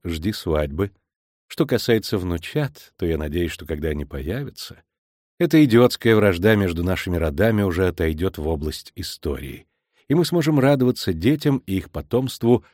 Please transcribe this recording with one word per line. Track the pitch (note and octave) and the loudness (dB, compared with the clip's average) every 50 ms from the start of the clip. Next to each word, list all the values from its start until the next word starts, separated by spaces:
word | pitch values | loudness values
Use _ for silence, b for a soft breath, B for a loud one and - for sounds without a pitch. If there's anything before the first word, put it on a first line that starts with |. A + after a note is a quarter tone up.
| - | -8
жди | F2 E2 D#2+ D#2 G#2+ G#2+ | -6 -6 -4 -4 -4 -6
свадьбы. | - - F2 D#2 D2+ D2+ C#2+ C#2+ E2+ G2+ G2 - _ _ _ _ _ _ _ _ _ _ _ | -4 -4 -2 -2 -2 -2 -2 -4 -4 -6 -6 -6 _ _ _ _ _ _ _ _ _ _ _
Что | - - D#3 | -4 -4 -2
касается | - B2+ A2 - - A2+ G#2+ - - A2+ F#2+ | 0 -2 -2 2 2 0 0 0 -2 -4 -4
внучат, | F2+ F2+ E2+ E2 - - - D3+ D3 B2+ - - - - _ - | -2 -2 -4 -4 -6 -6 -4 -4 -4 -4 -6 -14 -20 -20 _ -6
то | F#2 | -4
я | E2+ E2 | -2 -2
надеюсь, | D2 D2+ D2 D2 F2 E2+ D#2 | -2 -4 -4 -4 -4 -4 -4
что | - - D#2 | -6 -10 -10
когда | D2+ D#2+ D2 D#2 D#2 | -8 -8 -6 -4 -4
они | D2+ D2 C#2+ | -4 -6 -8
появятся, | C#2+ D2 C#2 C#2 D#2 G#2 C#3 C#3+ - - - - - - - _ _ _ _ _ _ _ _ _ _ _ - | -8 -10 -10 -8 -8 -8 -8 -8 -12 -14 -16 -18 -18 -18 -20 _ _ _ _ _ _ _ _ _ _ _ -4
эта | F3 D#3+ D#3+ D#3 D3+ | 0 4 6 6 6
идиотская | B2 A2 A#2 B2 A#2+ - - - A2+ A2 | 8 8 6 6 6 4 2 2 4 4
вражда | G#2+ G#2 G2+ F2 E2+ F#2 A2 A2 | 6 4 4 2 4 2 4 4
между | G#2 G2 F2 E2 E2 F2 | 4 2 0 -2 -2 -2
нашими | F#2 F2+ - - F#2 F2 | -2 -2 -2 -4 -4 -2
родами | E2 E2 D#2 C#2 D2+ G#2 A#2 A2 G#2 | -2 -2 -2 0 0 0 2 2 2
уже | G2+ F#2+ E2 F2 F#2 F2+ | 0 0 0 0 0 0
отойдёт | E2 - E2 D#2+ D#2 D#2 F#2 F#2+ - | 0 0 -2 -2 -2 -2 -4 -4 -4
в | D#2+ D2+ | -4 -4
область | D#2+ D#2+ C#2+ D2+ D#2 - - - - _ | -4 -4 -4 -4 -8 -8 -10 -14 -18 _
истории, | - E2 - - - - D#2+ C2+ C2 C#2 C2+ B1 B1+ - _ _ _ _ _ _ _ _ - | -14 -12 -12 -12 -10 -8 -8 -8 -8 -10 -12 -14 -16 -20 _ _ _ _ _ _ _ _ 0
и | C#3+ | 0
мы | F3 E3 | 2 2
сможем | C#3+ F3 E3+ D3 D#3+ D#3 C#3 | 2 0 0 2 2 2 4
радоваться | B2+ C#3 C#3+ C3 B2+ B2+ A#2+ - - G#2 E2+ | 4 4 4 4 4 2 0 0 -2 -4 -4
детям | D#2+ E2+ C3 D#3 D3+ - D3 C#3 B2 - | 0 0 0 0 2 0 0 -2 -2 -2
и | - F#2+ F#2+ | -4 -4 -4
их | - - | -4 -6
потомству | - D2+ C#2+ - A#2 B2 C3+ B2+ - - A#2+ A#2 B2 A#2 b b | -10 -10 -6 -2 -2 -2 -2 -2 -6 -2 2 2 2 2 b b